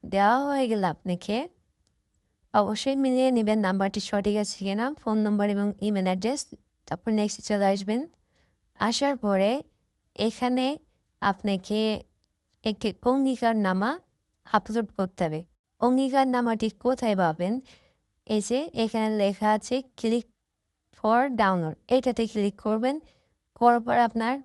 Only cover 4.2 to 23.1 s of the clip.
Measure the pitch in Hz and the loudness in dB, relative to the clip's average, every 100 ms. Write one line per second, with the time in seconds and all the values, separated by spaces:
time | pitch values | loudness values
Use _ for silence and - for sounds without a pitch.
4.2 | 202 208 208 - 196 196 254 302 - 220 | 0 -2 -2 -6 -6 -4 -4 -6 -2 0
5.2 | 214 208 208 202 202 208 208 202 185 185 | 0 2 0 0 -2 -2 -2 0 0 0
6.2 | 220 285 - - _ _ - 165 - 214 | -2 -4 -8 -18 _ _ -10 -6 -2 0
7.2 | 208 - - 208 196 196 196 233 320 _ | 0 -4 -4 2 2 2 -2 -4 -6 _
8.2 | _ _ _ _ _ _ 214 233 277 269 | _ _ _ _ _ _ -2 0 -2 0
9.2 | 208 190 202 269 - _ _ _ _ - | 0 2 2 0 -8 _ _ _ _ -4
10.2 | 214 - 247 254 254 302 _ _ _ _ | -4 -2 -2 0 -2 -4 _ _ _ _
11.2 | 202 190 208 190 - 214 220 214 - _ | -2 -2 -2 -4 -2 -2 0 -4 -10 _
12.2 | _ _ _ _ 220 208 220 180 247 269 | _ _ _ _ -6 -4 -4 -2 0 2
13.2 | 269 247 233 220 196 185 220 339 _ _ | 0 0 0 2 0 0 -2 -4 _ _
14.2 | _ _ - 214 - 226 208 - 185 - | _ _ -2 -2 0 -4 -4 -4 -6 -2
15.2 | 170 156 175 _ _ _ 240 254 269 269 | -4 -4 -10 _ _ _ 2 2 2 2
16.2 | 269 247 240 220 220 - 247 262 233 190 | 2 0 0 0 -2 -2 -2 0 0 2
17.2 | 170 160 180 247 - - _ _ _ _ | 2 0 -4 -4 -8 -20 _ _ _ _
18.2 | - 214 202 247 330 - 226 226 220 214 | -4 -2 0 -4 -2 -4 -2 0 0 2
19.2 | 196 196 214 214 - 254 262 - 226 233 | 0 2 0 0 0 -4 -4 -4 0 0
20.2 | - _ _ _ _ _ _ _ 214 233 | -4 _ _ _ _ _ _ _ 2 2
21.2 | 277 226 202 185 160 - - 254 254 233 | 2 2 2 2 -2 -6 0 2 2 -2
22.2 | 226 214 202 202 214 220 254 302 - | -2 0 -2 -2 -4 0 0 -2 -10